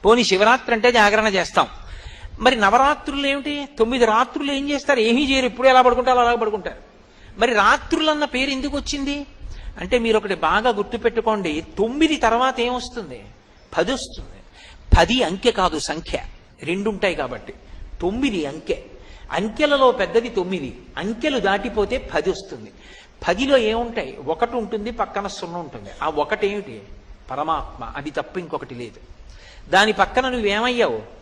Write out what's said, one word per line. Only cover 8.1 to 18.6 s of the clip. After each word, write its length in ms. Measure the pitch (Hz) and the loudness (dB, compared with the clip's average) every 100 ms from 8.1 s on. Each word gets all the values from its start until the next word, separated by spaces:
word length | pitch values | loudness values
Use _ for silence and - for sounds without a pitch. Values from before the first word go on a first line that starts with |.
| 302 | 0
పేరు 260 | 294 247 277 | -2 -2 -2
ఎందుకు 260 | 269 277 285 | -2 -4 -6
వచ్చింది 500 | - 294 277 285 277 - - - - - | -6 -6 -4 -6 -8 -14 -14 -12 -14 -10
అంటే, 180 | 180 247 | -2 0
మీరు 180 | 226 214 | 2 2
ఒకటి 180 | 214 | 0
బాగా 360 | 175 156 190 240 | -2 2 2 2
గుర్తుపెట్టుకోండి, 920 | 202 202 233 226 226 220 214 175 151 160 - | 0 -4 -2 0 0 0 0 -2 -4 -6 -2
తొమ్మిది 380 | 220 277 320 302 | -2 2 2 4
తర్వాత 440 | 233 233 262 254 | 2 2 0 0
ఏమొస్తుంది? 600 | 240 247 233 240 165 120 98 - _ - - - | -4 -4 -8 -12 -12 -14 -18 -20 _ -20 -6 -2
పది 140 | 175 | 0
వస్తుంది. 460 | 269 - - - - - - - - - - | -2 -6 -14 -16 -20 -20 -20 -20 -20 4 6
పది 240 | 175 254 | 6 4
అంకె 280 | 180 185 247 | 2 2 2
కాదు, 280 | 208 185 156 | 4 0 0
సంఖ్య. 400 | - 156 - 135 - - - - | -4 -6 -6 -8 -8 -18 -20 -12
రెండుంటాయి 520 | 143 185 208 190 196 | -6 -2 -2 0 -2
కాబట్టి. 380 | 156 131 117 - - - - - - | -2 -6 -8 -12 -18 -18 -16 -14 -4
తొమ్మిది 440 | 175 226 277 190 143 | -4 0 -2 -2 -4
అంకె. 360 | 156 | -8